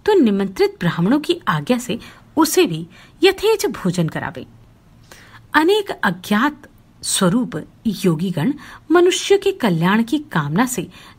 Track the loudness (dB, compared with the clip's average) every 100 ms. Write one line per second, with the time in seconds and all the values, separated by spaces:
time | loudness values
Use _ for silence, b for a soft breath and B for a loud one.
0 | 2 4 4 2 -2 0 -2 0 -4 0
1 | 0 0 0 -4 -2 -2 -2 -2 -4 -10
2 | B B -4 0 2 2 2 -2 -10 B
3 | B 0 2 2 0 0 -2 -4 -4 -2
4 | -4 -4 -8 -10 -16 -20 -20 _ _ -20
5 | B B B B -2 2 4 2 -2 -4
6 | -4 -4 -2 0 0 -4 -14 -20 _ _
7 | -6 0 0 0 -2 -8 -14 _ -6 -2
8 | 0 0 -2 -2 -4 -4 B B 0 4
9 | 4 2 2 2 0 0 0 2 2 2
10 | 0 -4 -2 -4 -2 0 -2 -4 -8 B
11 | B